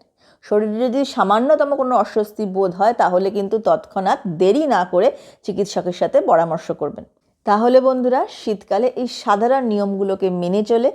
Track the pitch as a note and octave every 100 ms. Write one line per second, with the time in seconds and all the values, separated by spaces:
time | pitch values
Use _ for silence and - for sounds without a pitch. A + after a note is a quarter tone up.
0 | _ _ _ _ - G#3 G#3+ G#3+ B3 B3+
1 | C4+ A#3+ G3 G#3+ C4 D4+ C#4+ C#4+ B3+ A#3+
2 | - A3+ G#3 - G#3 F#3+ F#3+ F3 G#3 A#3+
3 | F#3+ F3+ F#3+ G3+ G3 A3 G3 D#3+ - G3
4 | F#3+ C4 G3 D#3+ F#3 B3 D4+ G3+ F3+ F3+
5 | A3+ - - - - F#3+ G3 F#3 F#3 F3
6 | E3+ C#4 F4 E3+ E3 D#3+ - E3 D3 -
7 | - _ _ _ - G#3 A#3+ B3+ C4 B3+
8 | B3 B3+ G#4 - - G#3 - G3+ B3 -
9 | A#3+ - A#3 G3+ A#3+ C4+ A#3+ G#3 G3+ G3
10 | G3 F#3+ F#3+ F3+ F3 G3 G#3+ A#3 B3+